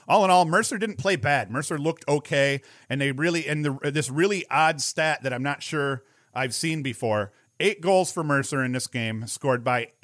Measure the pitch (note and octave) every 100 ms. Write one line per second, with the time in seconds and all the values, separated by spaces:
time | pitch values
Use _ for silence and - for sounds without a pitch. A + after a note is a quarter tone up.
0 | - G3+ G3 F3+ E3 F3+ A3+ G#3 G#3+ D3
1 | F3+ F3 C#3+ C#3+ G2+ B2 D3 D#3 D3 D#3+
2 | - D3 - D3 C#3 C#3 - - - C3+
3 | C#3 C3 E3 E3+ D3 D3+ D3 C#3 D3 D3
4 | C#3 C#3 G3 G3 - C#3 D#3+ D3+ - -
5 | D#3 D3 C3 B2 C#3 C#3+ - C#3+ C#3 C3+
6 | - _ _ - C3 A2+ E3 D#3+ C3+ A#2
7 | A#2 G#2+ G2+ _ _ - F#3 G#3 E3+ F#3+
8 | F#3 - D3+ C#3 C3+ C#3 B2+ B2+ - B2
9 | A2+ A2 A2+ - C#3 B2 A#2+ B2 A#2 _